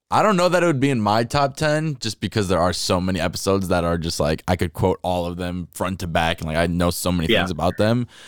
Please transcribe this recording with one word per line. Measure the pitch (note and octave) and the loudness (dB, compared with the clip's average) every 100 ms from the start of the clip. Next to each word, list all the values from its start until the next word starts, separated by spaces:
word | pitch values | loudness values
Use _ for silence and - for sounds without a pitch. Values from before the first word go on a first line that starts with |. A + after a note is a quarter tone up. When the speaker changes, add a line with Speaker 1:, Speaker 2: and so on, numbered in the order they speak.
| - | -2
Speaker 1:
I | A2+ | 2
don't | G3 F#3+ | 2 4
know | F3+ | 2
that | F3 | 2
it | E3+ | 2
would | C#3 | 2
be | C#3 | 2
in | B2+ | 2
my | G#2 A2 | 2 2
top | A#2 C#3+ C#3 C#3 | 2 0 0 0
ten | D#3 D3+ D#3+ C#3 | 0 0 -2 -6
just | A2+ - | -8 -6
because | G2+ A2+ F#2+ | -4 -2 0
there | F2+ | 2
are | F2+ | 2
so | F2 - F#2 | 0 0 0
many | F#2 F#2 | 0 0
episodes | F2 - - G2 F2+ | -2 -2 0 0 2
that | F2+ E2+ | 0 0
are | E2+ | 0
just, | E2 - | -2 -2
like, | D2+ D#2+ - | 0 -2 -2
I | F#2 | -2
could | - | -2
quote | - F#2+ F#2+ | 0 0 0
all | F2 F2+ F2 | -2 -2 -4
of | F2 | -6
them | F2+ F2+ E2+ | -6 -6 -8
front | - F#2 F#2 | -6 -4 -4
to | F2+ | -4
back | E2 E2 E2+ | 0 0 -2
and, | D#2+ | -2
like, | D#2 | 0
I | E2+ | 0
know | E2+ F2 | 2 0
so | F2 F2+ | 0 0
many | F2+ D#2+ | 0 2
Speaker 2:
Yeah. | G#2+ | 0
Speaker 1:
things | F2+ | 0
about | D#2 E2+ - | -2 -2 2
them. | G#2 A#2+ A#2+ - | 2 2 -2 -10